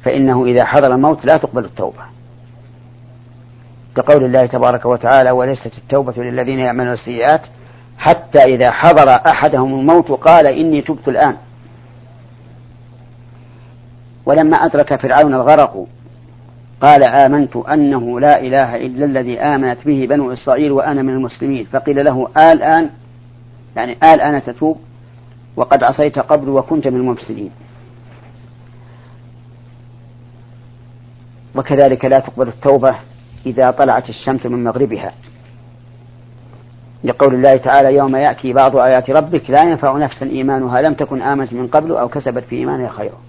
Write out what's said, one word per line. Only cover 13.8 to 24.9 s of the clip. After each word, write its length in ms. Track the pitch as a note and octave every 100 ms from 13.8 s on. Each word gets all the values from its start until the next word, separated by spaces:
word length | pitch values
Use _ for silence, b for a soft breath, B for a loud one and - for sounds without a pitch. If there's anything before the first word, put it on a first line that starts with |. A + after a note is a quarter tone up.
| - - - - -
ولما 320 | - D#3 D#3+
أدرك 440 | D#3+ D3 D3 C3+
فرعون 320 | C3 C3 D3+
الغرق 540 | C3 B2 D3+ C#3 G2 E2+ - - - - - - - - -
قال: 220 | C#3 C#3+
"آمنت 520 | C3 C3 C3+ D3 C3+ A#2+
أنه 640 | A#2+ D3+ C#3+ C3+ A#2+ B2
لا 220 | C#3+ D3
إله 340 | B2+ C3+ B2+ A#2+
إلا 300 | B2+ B2+ C#3+
الذي 340 | C3+ B2 A#2+
آمنت 380 | D3 C#3+ C3 A#2+ C#3+
به 220 | C#3 B2+
بنو 240 | C#3+ C3+
إسرائيل 380 | B2 - C3+ D3
وأنا 300 | C3+ D#3 C#3+
من 120 | C3
المسلمين". 520 | C3 B2+ - C3+ C3+ G#2+
فقيل 400 | C3+ - C#3 C#3+
له: 220 | C3 - -
"الآن، 520 | D#3+ D#3+ D3 D#3+ D#3 - - - - - - - - -
يعني 220 | A#2+ A#2 D#3+
الآن 300 | D#3 D3 D3
تتوب 360 | C#3+ A#2+ D#3 D#3+ -